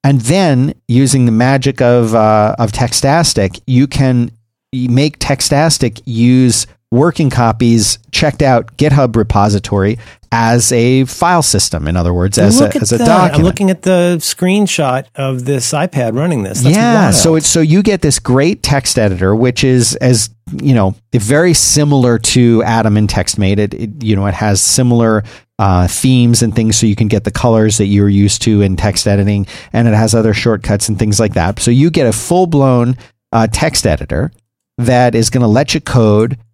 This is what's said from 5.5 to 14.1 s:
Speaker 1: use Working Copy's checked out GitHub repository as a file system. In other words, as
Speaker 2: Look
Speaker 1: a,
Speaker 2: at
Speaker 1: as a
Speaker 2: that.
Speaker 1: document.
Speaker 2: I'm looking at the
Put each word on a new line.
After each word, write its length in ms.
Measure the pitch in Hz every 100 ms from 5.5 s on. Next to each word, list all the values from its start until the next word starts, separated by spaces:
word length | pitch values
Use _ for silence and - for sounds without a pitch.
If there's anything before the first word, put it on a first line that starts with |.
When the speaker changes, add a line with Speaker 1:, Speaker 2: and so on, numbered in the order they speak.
| 139 160 147 123 104 -
Speaker 1:
use 600 | 113 120 127 127 104 - _ _
Working 380 | 120 165 - 147
Copy's 720 | 123 117 110 120 117 101 - _
checked 280 | - 156 -
out 360 | 139 123 - -
GitHub 360 | 151 139 127 113
repository 840 | 107 101 104 104 - 101 98 113 - - -
as 400 | 117 113 120 117
a 320 | 123 117 131
file 380 | 127 - 170 175
system. 440 | 147 101 - 82 76
In 100 | 87
other 180 | 87
words, 240 | 87 92 -
as 220 | 101 233
Speaker 2:
Look 140 | -
Speaker 1:
a, 20 | 285
Speaker 2:
at 40 |
Speaker 1:
as 100 | 226
a 60 | 117
Speaker 2:
that. 60 | 233
Speaker 1:
document. 280 | 175 185 147
Speaker 2:
I'm 40 |
looking 260 | 165 190 196
at 120 | 185
the 340 | 185 185 175